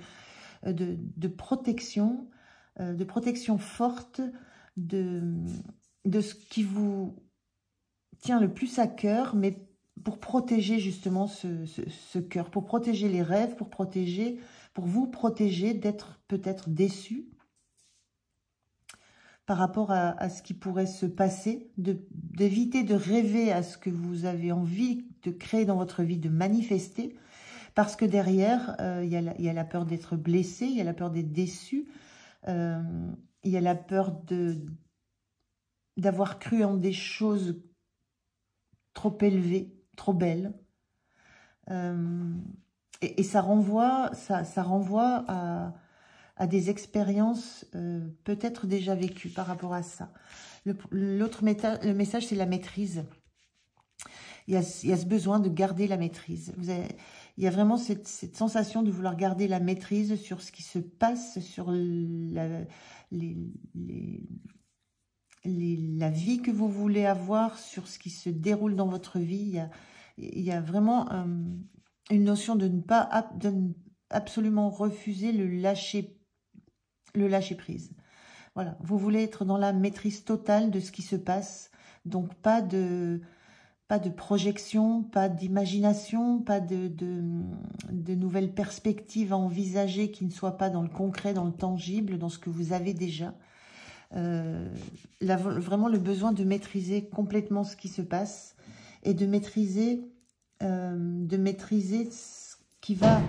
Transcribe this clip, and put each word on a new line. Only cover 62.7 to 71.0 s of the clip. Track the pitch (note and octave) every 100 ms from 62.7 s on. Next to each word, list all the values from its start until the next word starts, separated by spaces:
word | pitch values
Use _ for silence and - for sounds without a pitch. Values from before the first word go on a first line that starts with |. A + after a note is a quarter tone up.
| - - - -
les, | F3 E3 E3+ E3+ - - -
les, | F3 - - - - - - - _ _ _ _ _ _ _ _ F3+
les, | F3 F3 E3 D#3+ D#3+
la | D#3+
vie | D#3 F3+ B3
que | B3
vous | G#3 G#3+
voulez | G3+ G#3 G3+ G3+
avoir, | F#3+ F3+ G#3+ A3 -
sur | - - F#3
ce | -
qui | -
se | - -
déroule | E3 E3 G#3 G#3+ G3
dans | F#3+
votre | F#3 F3+ F#3
vie. | E3+ G3
Il | G#3 F3+
y |
a, | D#3+ D#3 - - - -
il | - -
y | F3+
a | F3
vraiment, | D#3+ F#3+ G#3+ B3